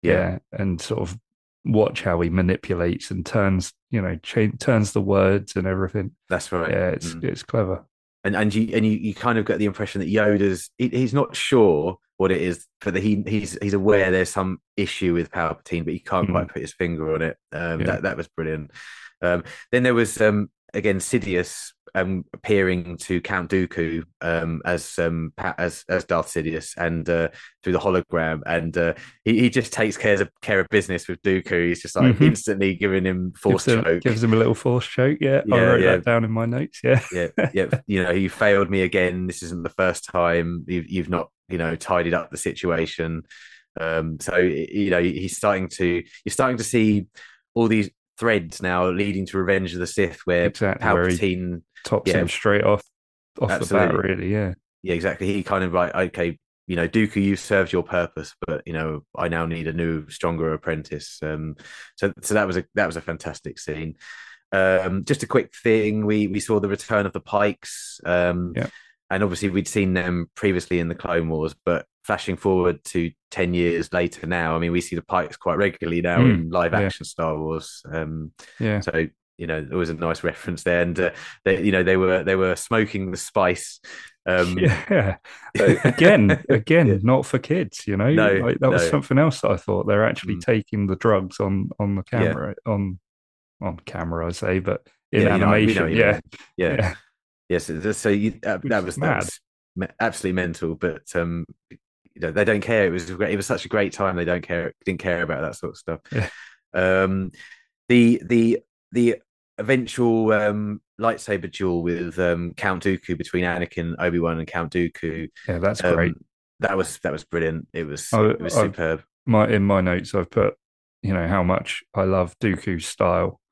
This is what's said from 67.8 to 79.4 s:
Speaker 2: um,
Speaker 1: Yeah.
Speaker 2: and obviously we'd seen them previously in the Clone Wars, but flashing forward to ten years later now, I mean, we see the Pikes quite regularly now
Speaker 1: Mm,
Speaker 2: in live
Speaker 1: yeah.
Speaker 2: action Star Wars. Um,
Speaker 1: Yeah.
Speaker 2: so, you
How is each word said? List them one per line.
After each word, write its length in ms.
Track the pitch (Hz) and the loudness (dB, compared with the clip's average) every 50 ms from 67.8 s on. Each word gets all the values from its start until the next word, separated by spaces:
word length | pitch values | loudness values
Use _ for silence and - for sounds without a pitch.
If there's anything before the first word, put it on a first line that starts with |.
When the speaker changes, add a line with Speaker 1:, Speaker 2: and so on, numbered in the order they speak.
| - - - - - | -14 -16 -18 -12 -2
Speaker 2:
um, 480 | - 90 87 87 87 87 87 87 87 82 | 0 2 2 2 2 0 -2 -4 -4 -4
Speaker 1:
Yeah. 120 | - - - - - - _ _ _ _ _ | -4 -6 -6 -8 -16 -20 _ _ _ _ _
Speaker 2:
and 120 | 92 95 104 | -2 0 0
obviously 280 | 98 90 87 104 98 | 0 -2 -2 -2 -2
we'd 180 | 90 98 90 - | 0 -2 -2 0
seen 260 | - 107 98 92 90 | 0 0 0 2 2
them 360 | 90 87 90 87 87 85 - _ | 0 0 0 -2 -2 -4 -6 _
previously 440 | - - 101 92 90 - - 90 87 | -2 0 2 2 0 -2 0 -2 -2
in 80 | 85 82 | 0 -2
the 60 | 85 | -4
Clone 340 | - - 87 87 85 82 80 | -6 -4 -2 0 0 0 0
Wars, 260 | 80 78 78 80 76 _ _ | -2 -2 -4 -4 -6 _ _
but 220 | 92 87 80 - _ _ _ _ | 0 0 0 -2 _ _ _ _
flashing 320 | - 107 - - - 92 | -4 -4 -4 -2 -6 -6
forward 460 | 85 - 101 95 92 90 90 85 71 _ | -2 2 2 4 4 4 2 0 -2 _
to 260 | - - 90 85 85 - _ _ _ | -6 -4 -2 -2 -2 -6 _ _ _
ten 220 | - - 90 87 87 | -4 -2 -2 0 2
years 400 | 87 87 85 85 82 82 - - | 2 2 2 0 0 -4 -2 -2
later 340 | 90 87 85 - - - | -2 -2 -2 -4 -8 -6
now, 300 | 82 90 87 85 82 80 | -4 -2 -2 0 0 0
I 20 | 82 | 0
mean, 140 | 85 85 85 | 0 0 0
we 80 | 90 | -2
see 160 | 85 - 90 | -2 -2 -8
the 60 | 82 - | -8 -6
Pikes 340 | _ 95 90 80 76 - | _ -2 -2 -2 -2 -8
quite 220 | - - 92 82 87 | -6 -2 -2 0 2
regularly 420 | 101 98 - - - 82 82 85 | 0 0 0 -4 -6 -4 -2 -2
now 180 | 87 87 85 85 | 0 0 4 6
Speaker 1:
Mm, 140 | - 127 101 | 6 6 6
Speaker 2:
in 160 | 90 82 82 | 4 0 -2
live 220 | 85 90 87 85 82 | -2 0 0 0 0
Speaker 1:
yeah. 80 | 92 | 0
Speaker 2:
action 240 | 98 95 - - 76 | 0 -2 -4 -6 -14
Star 320 | - - - 82 80 78 | -14 -8 -4 -4 -2 -2
Wars. 460 | 76 78 78 80 80 76 - - - _ - 73 | -4 -4 -4 -6 -6 -8 -12 -18 -18 _ -8 -6
Um, 400 | 82 80 76 80 80 78 78 _ _ - - - - | -6 -6 -6 -6 -8 -10 -12 _ _ -20 -20 -10 -4
Speaker 1:
Yeah. 220 | 113 110 104 104 | -2 0 0 0
Speaker 2:
so, 260 | 92 - 85 80 82 78 _ _ _ _ _ | -2 -2 -2 -2 -2 -2 _ _ _ _ _
you 100 | - | -12